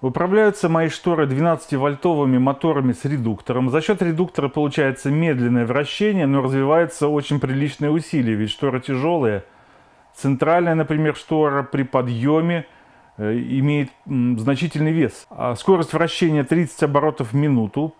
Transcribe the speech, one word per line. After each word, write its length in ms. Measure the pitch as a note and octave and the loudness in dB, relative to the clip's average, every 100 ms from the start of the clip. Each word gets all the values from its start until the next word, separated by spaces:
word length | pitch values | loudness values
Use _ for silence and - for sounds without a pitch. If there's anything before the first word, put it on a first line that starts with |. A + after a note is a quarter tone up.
Управляются 680 | C3 C3+ F3+ G#3 G#3+ G3+ F3 | -4 -2 0 4 2 2 0
мои 220 | E3 E3 | 2 0
шторы 380 | - F3+ D#3 C#3+ | -2 -2 0 0
двенадцативольтовыми 1120 | C3 E3+ D#3+ - C#3 C#3+ C#3 F3+ D3+ C3+ B2+ | 2 2 0 -2 -2 -2 0 0 2 2 4
моторами 540 | C3 C#3 E3 C#3+ B2+ | 2 0 0 2 0
с 120 | A2+ C#3 | -2 -4
редуктором. 640 | C#3+ A2+ G2 - B2+ B2+ | -2 -4 -4 -4 -2 0
За 120 | D3+ | 0
счет 200 | D#3 G3 | 0 0
редуктора 460 | E3+ D#3+ F3+ - C#3 | 0 0 -2 -2 -2
получается 640 | D#3 D3 D#3+ C3+ C3 C#3 | -2 -2 0 0 0 -2
медленное 560 | D3+ E3+ B2+ A#2+ B2 A#2 | 0 0 0 2 2 0
вращение, 580 | C3+ C#3+ - G#3 G3 C#3 | -2 -2 -2 0 2 2
но 160 | C#3 | 0
развивается 680 | C3 C3+ C3+ D#3+ E3+ - D3 | 0 0 2 2 0 0 0
очень 320 | D3 C#3 C#3+ | 0 -2 -2
приличное 520 | C3 C3+ C#3+ - D3 | -2 -2 -4 -2 -2
усилие, 440 | D#3+ - D#3 A#2 G#2+ | -2 -2 -2 0 0
ведь 140 | G#2+ | -2
шторы 300 | - C#3+ B2+ | -2 -2 -2
тяжелые. 640 | - B2+ D#3 E3+ A#2 G2+ - - _ - _ _ _ - | -4 -2 0 0 0 -2 -8 -20 _ -20 _ _ _ -4
Центральная, 580 | C#3 C3 D3+ E3+ E3+ D#3+ | -2 0 2 2 2 0
например, 400 | D3+ D3+ D#3 C#3 | 0 0 0 -2
штора 460 | - D#3 D3 C#3 | -2 0 2 0
при 200 | B2+ C#3 | -2 -4
подъеме, 840 | B2+ C3 B2 A#2 C3+ D#3 E3+ E3+ - - - - _ - | 0 0 0 -2 2 2 2 -2 -6 -20 -20 -20 _ -6
э, 200 | G#2+ A#2+ | -4 -2
имеет, 520 | A#2+ C3 C#3+ D3 C3+ _ - | -2 0 2 0 -2 _ -6
м, 300 | C3 B2 A2+ | 0 0 0
значительный 520 | A2+ C3+ E3 D3 D#3 | 0 -2 -2 -2 0
вес. 340 | D#3+ A#2 - - | 2 0 -4 -18
А 260 | - B2 A2+ | -6 -4 -2
скорость 380 | - F#3 D#3+ | 2 2 2
вращения 500 | D#3 E3 - E3+ D3+ | 0 0 0 2 2
тридцать 400 | C#3 E3 D#3+ - | 2 0 0 -2
оборотов 480 | D3 C#3+ D3+ C#3+ A#2 | 0 2 0 -2 -2
в 40 | C3 | 0
минуту. 580 | D3+ B2 G#2+ C#3+ D#3 | 2 2 0 -2 -6